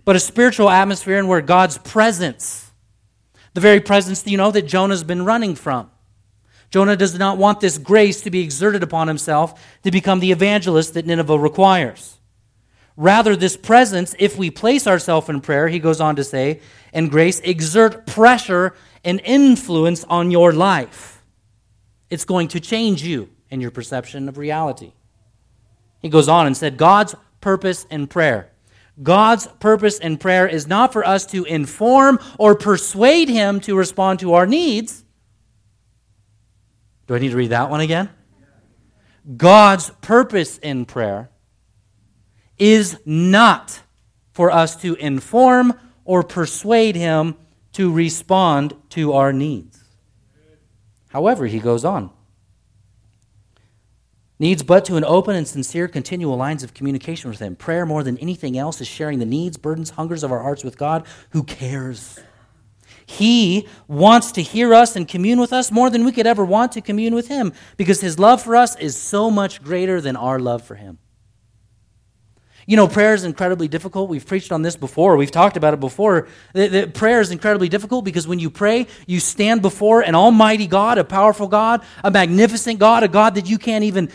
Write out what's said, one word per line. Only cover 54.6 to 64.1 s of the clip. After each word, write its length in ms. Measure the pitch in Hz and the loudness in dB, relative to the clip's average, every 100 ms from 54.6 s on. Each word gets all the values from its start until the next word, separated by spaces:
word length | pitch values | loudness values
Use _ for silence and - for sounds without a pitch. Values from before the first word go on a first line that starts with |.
but 220 | 131 180 185 | 2 2 2
to 120 | 170 | -4
an 80 | 151 | 0
open 300 | 175 185 190 | 0 0 -4
and 120 | 151 | -6
sincere 400 | 143 131 170 175 | -8 -8 -6 -8
continual 480 | 156 123 180 160 123 | -8 -10 -8 -6 -6
lines 280 | 131 156 | -6 -8
of 100 | 127 | -12
communication 560 | - 139 135 - 165 131 | -10 -8 -8 -8 -14 -12
with 80 | 104 | -12
him. 180 | 101 90 | -14 -12
Prayer, 300 | - 165 170 | -8 -6 -4
more 160 | 151 | -6
than 160 | 135 123 | -6 -8
anything 400 | 160 180 143 127 | -8 -10 -8 -8
else, 240 | 147 160 | -8 -10
is 60 | 123 | -14
sharing 320 | - 151 139 | -10 -8 -6
the 60 | 113 | -6
needs, 320 | 139 180 160 | -6 -6 -8
burdens, 340 | 151 160 156 | -8 -8 -10
hungers 320 | - 160 165 | -10 -10 -8
of 80 | 143 | -6
our 100 | 123 | -6
hearts 220 | 127 139 | -6 -8
with 160 | 131 - | -10 -8
God, 260 | 147 160 160 - _ | -6 -6 -8 -20 _
who 140 | 160 | -8
cares." 760 | 135 - 131 135 131 117 - - _ _ _ _ _ _ _ _ _ | -8 -10 -12 -10 -10 -14 -18 -20 _ _ _ _ _ _ _ _ _
He 640 | - 208 240 202 185 208 - - | -2 2 2 2 -2 -6 -16 -10
wants 440 | 147 196 | 2 4